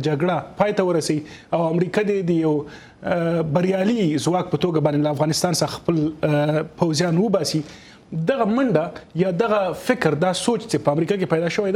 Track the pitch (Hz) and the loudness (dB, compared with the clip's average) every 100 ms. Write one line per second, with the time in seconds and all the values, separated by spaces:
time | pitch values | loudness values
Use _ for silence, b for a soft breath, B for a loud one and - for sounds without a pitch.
0 | 139 147 175 185 - - 202 202 185 170 | 0 0 0 -2 -4 -2 0 2 0 0
1 | 147 151 147 B B 165 165 170 175 - | 0 -4 -4 B B -2 0 0 0 0
2 | 208 202 175 165 160 151 147 B B B | 0 0 0 0 2 0 -4 B B B
3 | - 175 165 170 156 160 185 190 190 240 | -4 -2 0 -2 0 0 0 0 0 2
4 | 175 147 143 180 180 147 180 156 147 147 | 0 0 0 -2 -2 -2 0 2 2 2
5 | 147 135 151 151 180 165 151 - - 165 | 0 0 0 0 0 0 -2 -2 -2 0
6 | 151 - 156 147 147 151 156 - 175 156 | 0 -2 0 0 2 0 -4 -2 -2 0
7 | 175 165 220 190 151 160 147 B B B | 0 2 4 4 4 0 -6 B B B
8 | - 160 160 269 220 233 269 156 170 - | -10 -4 0 0 2 2 2 2 0 -6
9 | - 160 190 175 226 208 185 151 - 247 | -10 -2 0 2 2 2 0 -2 -2 0
10 | 165 143 180 175 - 233 - 147 147 147 | 2 2 0 0 0 -2 -2 -2 0 0
11 | 165 202 185 160 170 165 202 | 0 -2 0 0 0 -2 2